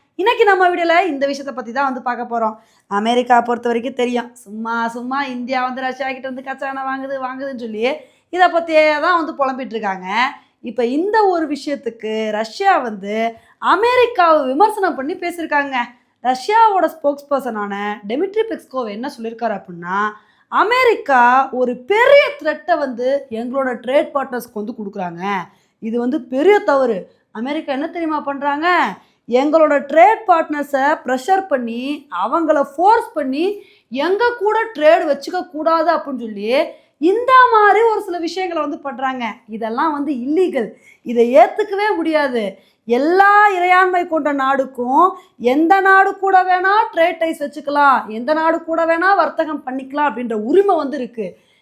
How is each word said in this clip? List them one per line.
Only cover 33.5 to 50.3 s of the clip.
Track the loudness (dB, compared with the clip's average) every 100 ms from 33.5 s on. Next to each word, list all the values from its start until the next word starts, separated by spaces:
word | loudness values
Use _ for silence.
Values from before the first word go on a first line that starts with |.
| -4 -14 _ -12
எங்க | -4 -2 0 0 0
கூட | 0 0 -2
ட்ரேட் | 2 4 4 2
வச்சுக்க | -4 -4 -8 -8
கூடாது | -4 0 0 2
அப்படின்னு | -2 -2 -10 -10
சொல்லி | -8 -2 0 -2 -6 _ -2
இந்த | 0 2 4 6 6
மாதிரி | 6 6 6
ஒரு | 2 0
சில | -4 -6
விஷயங்களை | -6 -4 -4 -4
வந்து | -6 -6
பண்றாங்க. | -10 -6 -6 -4 -8 -10 -14
இதெல்லாம் | -8 -6 -2 -2 -2
வந்து | -4 -4
இல்லீகல், | -2 0 0 0 -4 -10 _ _ -2
இதை | 2 6
ஏத்துக்கவே | 6 6 2 -4 -2 -2
முடியாது. | -2 0 0 0 -2 -4 -8 _ _ -2
எல்லா | 0 2 4 6 6 4
இறையாண்மை | 4 4 4 4 2 0
கொண்ட | -2 0
நாடுக்கும் | 0 0 0 -2 -4 0 4 4 2 -18 -4 0
எந்த | 2 4 4
நாடு | 6 6 4 0
கூட | 2 4
வேணா | 4 2 2 2 2
ட்ரேட் | 2 0 0
டைஸ் | -4 -4
வச்சுக்கலாம், | -8 -8 -4 2 4 4 -2
எந்த | -6 -2
நாடு | 0 0 0
கூட | -2 -2 0
வேணா | 2 2 2
வர்த்தகம் | 0 -2 -4 -6 -8
பண்ணிக்கலாம் | -10 -6 -2 -2
அப்படின்ற | -2 -6